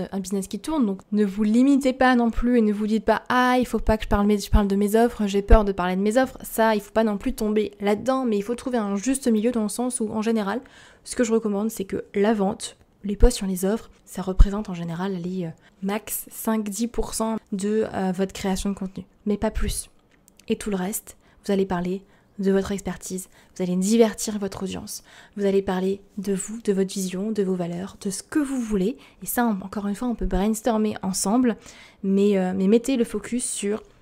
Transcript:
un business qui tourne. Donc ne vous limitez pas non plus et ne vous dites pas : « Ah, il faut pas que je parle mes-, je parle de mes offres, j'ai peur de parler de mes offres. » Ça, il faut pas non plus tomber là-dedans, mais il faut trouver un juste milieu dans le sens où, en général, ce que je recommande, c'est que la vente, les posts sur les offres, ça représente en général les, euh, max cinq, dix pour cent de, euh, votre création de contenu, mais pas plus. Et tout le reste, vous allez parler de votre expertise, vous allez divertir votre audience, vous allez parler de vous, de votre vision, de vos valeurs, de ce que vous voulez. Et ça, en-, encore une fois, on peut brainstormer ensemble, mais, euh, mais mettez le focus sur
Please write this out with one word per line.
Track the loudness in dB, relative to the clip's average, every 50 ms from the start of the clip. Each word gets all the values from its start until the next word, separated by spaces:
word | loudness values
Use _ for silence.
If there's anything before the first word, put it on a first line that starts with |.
| -6 -6
un | -6 -8
business | -6 -4 -4 -4 -4
qui | -6 -8 -8
tourne. | -6 -4 0 0 0
Donc | 0 -2 -4 -6 _
ne | 0 0 0
vous | 0 0 0 0
limitez | 2 4 6 6 6 4 4 4 2 2
pas | 4 4 4 4
non | 4 2 2
plus | 2 2 2 4 4
et | 4
ne | 4 4 2
vous | 0 0
dites | 0 0 2 2
pas : « | 2 0 0 0 0
Ah, | 0 2 2 4 4 2
il | 2
faut | 0 -2
pas | 0 2 2 2
que | 2 2
je | 0
parle | 2 2 4
mes-, | 4 2 2
je | 2 2
parle | 2 4 4
de | 4 2
mes | 2 2 4 6
offres, | 4 4 4 2 0 -2
j'ai | 0 0 0 6
peur | 8 8 8 8
de | 2
parler | 0 -2 -2 -2 0
de | 0
mes | 0 2 4
offres. » | 2 2 2 -2 -10
Ça, | -14 -6 0 2 2 2 2
il | 0
faut | -4 -2
pas | 0 0 2
non | 2 0 -2
plus | -4 -6 -4
tomber | -2 -2 0 0 0 0 -2 -6 -2
là-dedans, | 0 0 0 0 0 -2 0 0 0
mais | 0 0
il | -2 -2
faut | -4 -6
trouver | -6 -4 -4 -2 -2
un | -2 -2 -4
juste | -2 -2 -2 -2 0 0
milieu | 0 2 2 2 0
dans | 0 0 -2
le | -2
sens | -2 -4 -4 -4 -2 -4
où, | -4 -4
en | -4 -4 -2
général, | 0 0 0 -2 -2 -4 -6 -8 -12 -20 -20 -20 -20 -20 _ _
ce | -6 -2
que | -2 0
je | 2
recommande, | 2 0 0 0 -2 -2 -2 -4
c'est | -4 -6 -8
que | -6 -6 -8 -8 -4 -2
la | 2 2 2 4
vente, | 2 2 0 -2 -4 -10 -14 -14 _ _ _ _ _ -8
les | -8 6
posts | 8 8 8 8
sur | 2 -4
les | -4 -4 -2 0
offres, | -2 -2 -2 -6 -12 -20 _ _
ça | -14 -10 -8 -6
représente | 0 6 6 6 6 6 0 -6
en | -8 -8
général | -8 -8 -8 -6 -6 -4 -4 -4
les, | -6 -6 -6 -6 -6 -6
euh, | -8 -10 -14 _ _ _ _ -6
max | -6 -6 -6 -6 -8 -10 -10 -10 -12
cinq, | -16 -6 -4 -2 -2 -2 -4
dix | -6 -4 -4 -4
pour | -2 -2 -4 -4 -4 -4
cent | -4 -4 -4 -4 -6 -6 _
de, | -6 -4 -2 0 0 0 0 -2 -2
euh, | -2 -2 -2
votre | 0 -2 -4 -4 -4
création | -4 -2 -2 -2 -2 -2 -4
de | -4
contenu, | -4 -8 -10 -10 -14 -16 -16 _ _ _
mais | -4 -2
pas | 0 -2 -2
plus. | 0 0 -2 -2 -2 -6 -8 -12 _ _ _ _ _ _ _ _ _ -16 _ -6
Et | -6
tout | -4 -2 -4
le | -4
reste, | -4 -4 -4 -6 -8 -10 -14 -20 _ _ _ _ _ -4
vous | -2
allez | 0 0 0
parler | 0 -2 -2 -2 -4 -6 -6 -10 -16 _ _ _ _ _ -2
de | 0 2 2
votre | 2 0 -2
expertise, | -6 -6 -6 -8 -8 -8 -10 -10 -10 -10 -10 -14 -20 -20 _ _ _
vous | -4 -2
allez | 0 0
divertir | 0 2 4 6 6 6 4 2 -2 -6 -6 -6 -6
votre | -6 -6 -6 -8 -10
audience, | -10 -10 -10 -12 -12 -14 -16 -16 -20 -20 -20 -20 -16 _
vous | -2 0
allez | 2 2 2
parler | 2 0 -2 0 0 -2 -2 -4 -8 _ _
de | -8 -4 -2 -2
vous, | -2 -4 -6 -8 -4
de | -2 0
votre | 2 2 0 0 -2
vision, | -4 -4 -4 -4 -4 -4 -2
de | -2 0 0
vos | 0 0
valeurs, | -2 -2 -4 -6 -6 -8 -10 -12 -8
de | -8 -8
ce | -8 -8 -10
que | _ -2 -2
vous | -2 0 -2 -4
voulez. | -2 -2 0 0 0 0 -2 -4 -12 -20 _ _
Et | -10
ça, | -4 -2 0 0
en-, | 0 0 -2
encore | -6 -8 -8 -6 -4
une | -4 -4
fois, | -4 -4
on | -4 -4
peut | -2 -2
brainstormer | -2 0 0 0 0 0 0 0 0 0 2 0 0 -2 -4
ensemble, | -4 -4 -4 -2 0 0 2 2 2 2 0 -2 -8 -18 -20 -20 -20 -20 -16 _
mais, | -2 0 2 4 4 4 4
euh, | 2 0 0 0
mais | 0 4
mettez | 4 4 4 4 2 0
le | 0 0
focus | -2 -4 -8 -6 -6 -6 -6 -4
sur | -6 -6 -4 -4 -4 -4 -6 -8 -14 _ _